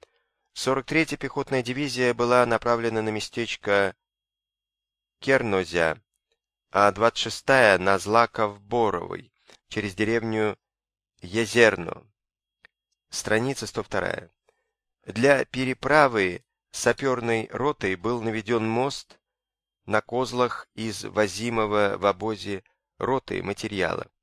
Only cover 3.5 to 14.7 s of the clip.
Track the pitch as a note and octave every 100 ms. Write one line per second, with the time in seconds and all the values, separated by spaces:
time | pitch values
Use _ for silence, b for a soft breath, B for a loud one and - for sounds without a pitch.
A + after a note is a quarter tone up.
3.5 | - G#2 G2+ F#2+ - _ _ _ _ _
4.5 | _ _ _ _ _ _ _ - C3+ A#2+
5.5 | F#2+ F2+ E2+ E2 - _ _ _ _ _
6.5 | _ _ G2 G2+ G2 A#2 - A#2 - -
7.5 | C3+ A2 F#2 F#2 G2 G2 A2+ A#2 - G#2+
8.5 | G2+ G2+ A#2+ A2 F2+ F2+ F2+ - _ b
9.5 | b - A2 G2+ F#2+ G#2+ A#2 A2+ A2 G#2+
10.5 | - _ _ _ _ _ _ F2 G#2 G#2+
11.5 | A#2+ A2+ F#2+ E2+ - - _ _ _ _
12.5 | _ _ _ _ _ _ - - G#2+ B2+
13.5 | C3+ G#2+ - - G2+ F2+ - E2+ _ _
14.5 | _ _